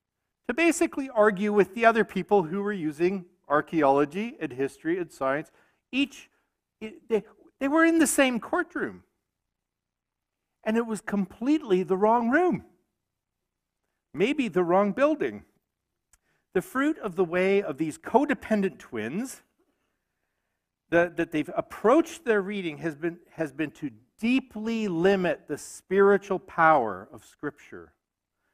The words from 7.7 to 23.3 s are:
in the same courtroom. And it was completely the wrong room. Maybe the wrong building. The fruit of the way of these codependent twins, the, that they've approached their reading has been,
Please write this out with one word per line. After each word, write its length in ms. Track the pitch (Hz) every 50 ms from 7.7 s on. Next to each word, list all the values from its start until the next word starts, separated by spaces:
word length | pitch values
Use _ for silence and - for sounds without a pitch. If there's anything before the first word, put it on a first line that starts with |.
| 294 330 320
in 140 | 330 330 330
the 80 | 311
same 340 | - - - 277 254 247 226
courtroom. 640 | - - - 349 339 349 - 302 202 131 185 180 _ _ _ _ _ _ _ _ _ _ _ _ _ _ _ _ _ _ _ _ _ _ _ _ _ _ _ _ _ _ _ _ _
And 120 | 220 220
it 100 | 226 240
was 140 | 226 220 190
completely 840 | - - 208 202 190 180 - - 226 269 302 311 302 226 185 185 185
the 120 | 156 190
wrong 340 | 185 208 214 226 240 240 226
room. 340 | 262 311 370 359 220 139 - _ _ _ _ _ _ _ _ _ _ _ _ _ _ _ _ _ _ _ _ _ _ _ _ _ _ _ _ _
Maybe 360 | - 139 190 247 302 302 254 214
the 160 | - 180 180
wrong 280 | 165 175 190 208 202
building. 520 | - - 269 302 311 - 185 120 104 101 - _ _ _ _ _ _ _ _ _ _ _ _ _ _ _ _ _ _ _ _ _ _
The 80 | 185
fruit 360 | 175 - - 262 277 302 320 -
of 180 | - 208 170
the 80 | 185 185
way 380 | 160 170 180 185 190 196 202
of 140 | 202 156 147
these 220 | 127 165 156 135 -
codependent 800 | - - - 269 294 294 262 - - - 220 208 190 190 - -
twins, 640 | - - - 110 104 113 143 196 254 262 - - _ _ _ _ _ _ _ _ _ _ _ _ _ _ _ _ _ _ _ _ _ _ _ _ _ _ _ _ _ _
the, 220 | 160 170 175 175 170
that 160 | 165 170 165
they've 180 | - 156 147 - 202
approached 680 | 180 - - - - - 208 247 330 - - - - -
their 160 | 247 220 208
reading 380 | 185 190 208 202 180 165 147 139
has 160 | 147 170 147
been, 240 | 143 160 170 170 170 _ _